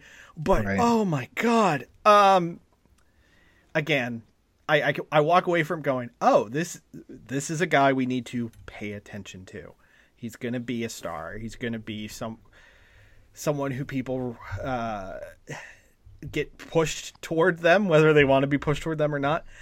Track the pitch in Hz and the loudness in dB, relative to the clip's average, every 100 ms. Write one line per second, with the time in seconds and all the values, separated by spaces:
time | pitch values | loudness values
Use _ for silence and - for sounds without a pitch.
0 | - - - - 151 208 202 196 240 226 | -12 -20 -20 -4 2 2 2 2 4 2
1 | 196 143 - - 233 233 196 - - _ | 2 -2 -4 -2 2 4 4 0 -4 _
2 | 214 208 196 190 170 - _ _ _ _ | 6 8 8 6 2 -8 _ _ _ _
3 | _ _ _ _ _ _ _ 160 156 139 | _ _ _ _ _ _ _ -4 0 0
4 | 120 117 - _ _ _ - 151 135 147 | -2 -8 -14 _ _ _ 0 2 2 -2
5 | - 151 151 180 180 170 156 165 143 127 | 0 2 4 2 2 0 0 -4 -4 -4
6 | 120 - 226 170 107 139 170 - _ - | -6 0 2 2 2 -4 -6 -10 _ -20
7 | - 131 - 139 147 160 175 143 139 131 | -20 -20 -8 -8 -6 -4 0 4 4 2
8 | 127 127 117 120 117 - - - 104 104 | -2 -4 -6 -8 -8 -12 -20 -14 -12 -12
9 | - 104 92 95 92 92 85 - _ _ | -14 -16 -16 -18 -18 -18 -18 -20 _ _
10 | _ - 117 - 120 123 120 117 113 - | _ -16 -14 -10 -8 -8 -6 -6 -6 -8
11 | 85 82 85 104 110 - 117 113 113 107 | -10 -10 -10 -10 -12 -8 -8 -8 -10 -12
12 | 107 - 113 110 _ _ _ _ _ _ | -12 -12 -12 -14 _ _ _ _ _ _
13 | _ _ _ - 160 143 139 127 139 135 | _ _ _ -8 -6 -4 -4 -6 -6 -6
14 | 127 127 123 117 - - 139 123 113 104 | -4 -4 -6 -8 -12 -8 -6 -4 -4 -6
15 | 92 65 85 85 - - - - _ _ | -10 -14 -16 -18 -16 -16 -16 -20 _ _
16 | - - 131 151 139 - - 165 156 - | -20 -18 -8 -6 -8 -12 -4 -2 0 -4
17 | - - - 160 180 170 170 190 196 156 | -12 -14 -6 0 2 2 4 4 6 6
18 | 156 147 135 135 139 143 160 143 165 156 | 6 6 6 4 2 -2 -2 -4 -4 -2
19 | 151 143 139 160 - - | -2 -2 -2 -2 -6 -20